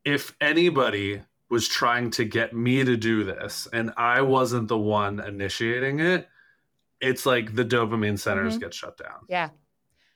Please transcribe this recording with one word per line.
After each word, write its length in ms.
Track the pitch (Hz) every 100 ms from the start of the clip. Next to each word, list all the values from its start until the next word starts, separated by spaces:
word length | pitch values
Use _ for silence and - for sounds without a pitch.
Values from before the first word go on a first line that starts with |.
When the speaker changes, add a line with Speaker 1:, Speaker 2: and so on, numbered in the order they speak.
Speaker 1:
if 300 | - 143 - -
anybody 840 | 147 160 175 139 120 104 101 101 - _ -
was 180 | 120 113
trying 420 | - 123 120 120
to 120 | 113
get 300 | 113 117 113
me 300 | 117 120 131
to 120 | 131 120
do 280 | 110 110
this 440 | 98 - 101 - -
and 200 | 117 113 113
I 260 | 117 123
wasn't 460 | 135 131 127 120 110
the 100 | 113
one 420 | 104 107 101 104
initiating 800 | 104 98 98 - 113 123 135 143
it, 280 | 165 180 - _ _ _ _ _ _ -
it's 260 | 127 127 139
like 280 | 123 110
the 100 | 110
dopamine 540 | 117 123 110 113 104 101
centers 360 | - 98 95
Speaker 2:
Mm-hmm. 60 | 113
Speaker 1:
get 100 | 98
shut 220 | - - -
down. 300 | - - -
Speaker 2:
Yeah. 220 | 180 160 - _ _ _ _ _